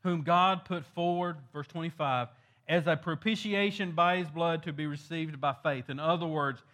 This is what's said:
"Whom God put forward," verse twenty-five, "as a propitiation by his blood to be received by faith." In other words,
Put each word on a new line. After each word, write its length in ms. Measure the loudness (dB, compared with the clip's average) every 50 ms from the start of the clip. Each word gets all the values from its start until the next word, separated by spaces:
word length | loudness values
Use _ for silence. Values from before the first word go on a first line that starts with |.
"Whom 200 | -2 -2 -2 0
God 440 | 2 4 4 6 6 4 2 0 -2
put 180 | -6 -6 -6 -6
forward," 540 | -8 _ -2 0 0 0 0 0 -2 -4 -8 -12 -12
verse 140 | -10 -10 -10
twenty-five, 640 | -8 -8 -6 -6 -6 -4 -2 0 2 2 0 0 -4 -8 _ _ _ _ _ _ 0
"as 180 | 0 2 4
a 100 | 2 0
propitiation 960 | 0 0 -4 -4 -2 0 -2 -2 0 -2 -2 0 2 2 0 0 -2 -4 0
by 260 | 2 4 4 4 4 2
his 120 | 0 -2
blood 320 | -2 0 0 2 0 0 -2
to 80 | -6
be 140 | -6 -4 -4
received 540 | -4 -6 -8 -8 -8 -6 -4 -4 -4 -4 -2
by 140 | -2 -2 -2
faith." 340 | 0 0 -2 -2 -2 -4 -6
In 100 | -6 -2
other 280 | 0 2 2 2 0
words, 360 | -2 0 0 0 0 -2 -4 -10 _